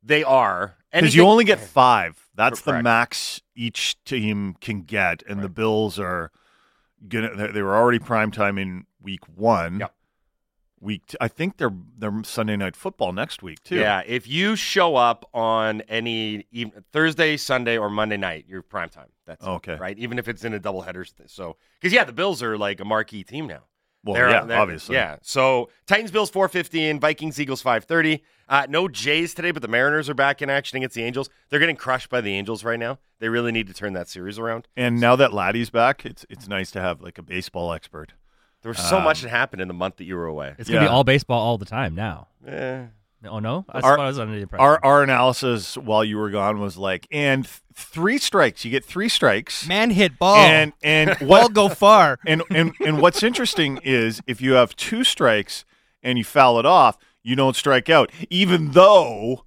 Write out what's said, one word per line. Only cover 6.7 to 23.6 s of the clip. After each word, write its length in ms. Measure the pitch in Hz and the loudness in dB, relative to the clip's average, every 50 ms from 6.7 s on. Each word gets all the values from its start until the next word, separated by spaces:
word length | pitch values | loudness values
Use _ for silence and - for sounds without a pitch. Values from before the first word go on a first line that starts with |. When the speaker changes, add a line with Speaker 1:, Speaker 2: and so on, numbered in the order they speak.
| _ _ _ _ _ _ - | _ _ _ _ _ _ -18
Speaker 2:
gonna. 280 | 98 95 113 110 113 - | -10 -8 -6 -6 -6 -6
They, 120 | 98 104 104 101 | -8 -8 -6 -4
they 80 | 104 | -4
were 140 | 101 98 98 | -4 0 2
already 240 | 110 117 123 120 117 | 2 4 4 2 0
primetime 600 | - - 120 110 107 107 101 110 107 101 98 98 | -2 -2 -2 -2 -2 -2 -2 -2 -2 -2 -2 -4
in 260 | 98 95 92 92 92 _ _ _ | -8 -8 -10 -14 -16 _ _ _
week 260 | 73 98 95 87 _ | _ -16 -16 -16 _
one. 520 | _ 80 87 104 117 113 92 85 85 90 101 | _ -14 -4 0 0 0 0 -2 -6 -8 -10
Speaker 1:
Yep. 140 | 101 90 _ _ _ _ _ _ _ _ _ _ _ _ _ _ _ _ _ _ | -10 -12 _ _ _ _ _ _ _ _ _ _ _ _ _ _ _ _ _ _
Speaker 2:
Week 240 | - 101 107 92 _ | -10 -10 -10 -10 _
t-, 100 | _ - - | _ -10 -8
I 80 | 123 | -8
think 300 | 113 _ - 160 190 - | -8 _ -6 -8 -8 -6
they're, 160 | _ 156 120 98 90 92 - _ | _ -4 -4 -4 -6 -16 -20 _
they're 260 | - 107 107 101 110 110 | -10 -8 -8 -8 -8 -10
Sunday 320 | - - - 110 107 107 | -8 -6 -6 -4 -4 -2
Night 180 | 101 98 92 87 | -4 -4 -6 -8
Football 340 | - - 190 - _ 117 92 | -8 -12 -12 -6 _ -6 -6
next 320 | 90 95 123 - - - - | -4 -6 -8 -8 -10 -16 -16
week, 180 | 90 78 - _ | -18 -18 -18 _
too. 120 | - 180 | -6 -2
Speaker 1:
Yeah, 260 | 175 107 104 101 95 - | -2 0 0 0 -2 -4
if 220 | 107 117 123 - 117 | -6 -8 -8 -8 -6
you 260 | 135 165 190 208 220 | -4 -2 -2 -2 -2
show 400 | 196 - - - 196 180 170 151 | -4 -4 -2 0 2 2 4 4
up 320 | 127 120 120 117 - - _ - | 4 4 4 2 -2 -8 _ -6
on 480 | 120 113 113 113 113 110 110 107 107 110 _ | -4 -2 0 0 0 0 -2 -4 -6 -8 _
any 580 | 110 113 113 117 113 113 110 107 107 101 101 _ _ | -6 -6 -4 -4 -6 -4 -6 -6 -8 -10 -12 _ _
eve-, 180 | 120 120 107 _ 104 _ _ _ | -12 -12 -12 _ -20 _ _ _
Thursday, 420 | 151 160 160 151 147 165 156 151 | 0 0 0 2 0 0 0 0
Sunday, 420 | - - - 131 127 123 117 117 | -4 -4 -4 -4 -2 0 -2 -2
or 120 | 113 104 104 | -2 -2 -4
Monday 260 | 104 107 107 107 107 | -2 -4 -4 -4 -4
night, 300 | 101 98 92 82 78 - | -6 -6 -6 -8 -10 -14
you're 160 | _ 95 95 87 | _ -18 -18 -18
primetime. 460 | _ - 101 85 80 _ 80 67 _ _ _ _ | _ -10 -10 -10 -10 _ -20 -20 _ _ _ _
That's 200 | - 82 _ - | -20 -20 _ -10
Speaker 2:
Okay. 300 | 95 92 85 - 98 82 | -8 -8 -8 -8 -12 -12
Speaker 1:
right, 220 | 78 92 92 101 | -10 -10 -10 -10
even 200 | 104 117 120 120 | -10 -10 -8 -8
if 120 | 123 - 113 | -8 -8 -10
it's 160 | 113 85 104 | -12 -10 -10
in 80 | 117 110 | -10 -10
a 60 | 104 | -8
doubleheader. 460 | 87 107 98 92 87 87 90 92 90 - _ | -8 -8 -8 -8 -10 -12 -14 -14 -16 -16 _
Th-, 120 | _ _ _ | _ _ _
so, 280 | - - 92 82 82 _ _ _ _ _ | -18 -16 -16 -16 -16 _ _ _ _ _
'cause, 100 | - 175 | -4 0
yeah, 140 | 196 247 - | 0 0 0
the 80 | 135 117 | 0 -4
Bills 280 | 151 180 202 180 - | -6 -4 -4 -4 -4
are, 160 | 123 113 110 | -6 -6 -6
like, 220 | 104 104 101 101 87 | -4 -4 -6 -6 -6
a 60 | 95 | -6
marquee 380 | 104 110 110 110 - - 104 92 | -4 -4 -4 -4 -6 -12 -18 -16
team 200 | _ 120 147 160 | _ -12 -12 -12
now. 180 | 123 80 67 | -12 -14 -18